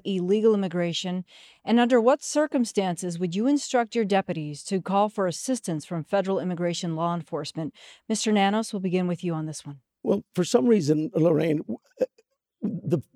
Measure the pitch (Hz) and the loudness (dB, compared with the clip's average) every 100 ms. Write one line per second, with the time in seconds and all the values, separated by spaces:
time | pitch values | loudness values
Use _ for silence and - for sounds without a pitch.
0 | - 185 180 214 226 208 185 175 170 160 | -4 -2 2 4 4 4 0 -2 -2 -4
1 | 185 180 - - - _ - 233 240 254 | -6 -6 -8 -20 -20 _ 2 2 4 4
2 | 226 294 - 294 302 277 226 - 190 170 | 4 2 0 -2 0 0 0 0 -2 -4
3 | 180 170 180 185 254 285 - 247 233 233 | -6 -4 -4 0 2 0 2 0 0 -2
4 | 196 196 185 165 151 147 - 190 170 196 | 2 0 0 -6 -6 -10 -4 -4 0 0
5 | 208 208 185 - - 254 - 156 - 165 | 0 0 -2 -2 -4 -4 -2 -6 -4 -8
6 | 147 196 185 190 180 175 175 170 175 160 | -2 0 0 -2 -2 -2 -2 -2 -4 -2
7 | 170 170 - 151 147 - 151 _ - - | -2 -4 -6 -8 -6 -6 -8 _ -20 -16
8 | - 214 220 208 196 214 226 202 185 185 | -6 -2 2 4 4 0 -2 -4 -2 0
9 | 180 170 175 160 156 151 143 143 _ _ | 0 -2 -4 -4 -6 -10 -14 -18 _ _
10 | - 202 - - 170 240 247 214 147 151 | -2 -2 -2 -4 0 2 4 4 4 2
11 | 156 185 170 151 165 151 214 - _ - | 2 2 4 4 2 0 -4 -10 _ -4
12 | - _ _ _ _ - 226 175 170 160 | -4 _ _ _ _ -8 -6 -4 -2 -2
13 | - | -4